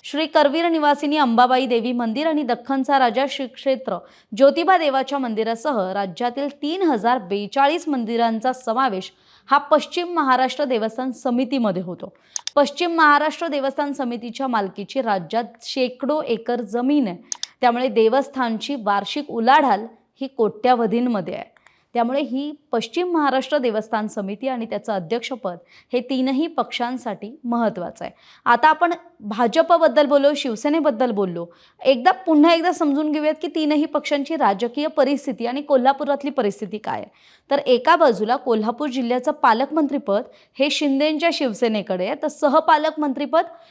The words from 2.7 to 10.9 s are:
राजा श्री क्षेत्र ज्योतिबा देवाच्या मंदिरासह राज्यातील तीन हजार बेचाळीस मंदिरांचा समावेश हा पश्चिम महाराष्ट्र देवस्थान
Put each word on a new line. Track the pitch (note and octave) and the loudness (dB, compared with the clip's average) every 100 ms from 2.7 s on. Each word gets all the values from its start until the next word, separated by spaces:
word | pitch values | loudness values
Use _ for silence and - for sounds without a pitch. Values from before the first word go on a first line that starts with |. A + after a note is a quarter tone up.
| C4+ C4 C#4 | -4 0 2
राजा | B3 A3+ C4+ | 2 0 -2
श्री | C4+ B3+ | -4 -10
क्षेत्र | - C#4 C4 C4 F#3+ - _ _ G3+ | -6 -4 -2 -4 -8 -10 _ _ 4
ज्योतिबा | C#4 C#4 F4 F#4 | 4 6 4 2
देवाच्या | D4+ C4+ C4+ C#4 | 2 0 -2 -4
मंदिरासह | B3+ A3 A3 A#3 D#4 B3 F#3 | -2 -2 -2 -2 -2 -2 -2
राज्यातील | G3+ G3 E3+ A#3+ A#3+ C#4+ C#4+ | -2 -6 -4 -4 -2 -6 -6
तीन | D4 F4+ | -6 -2
हजार | F4+ A#3+ G#3+ B3+ | 0 0 0 -2
बेचाळीस | F3+ G3+ G#3 C4 C#4 E4 D#4 | -2 -6 -4 0 2 2 -2
मंदिरांचा | C4+ A3 A#3 A#3 A3 B3+ | -4 -2 0 0 0 -2
समावेश | B3+ A#3+ A3+ C4 F#3+ F#3+ - _ _ - | -4 -4 -2 0 -2 -8 -16 _ _ 0
हा | C#4 | 0
पश्चिम | C#4 D4+ - - F4 | 4 2 2 -4 -4
महाराष्ट्र | E4+ C4+ B3+ C4 B3+ | 0 2 2 2 -2
देवस्थान | D4 A#3+ A3 | -2 -2 -2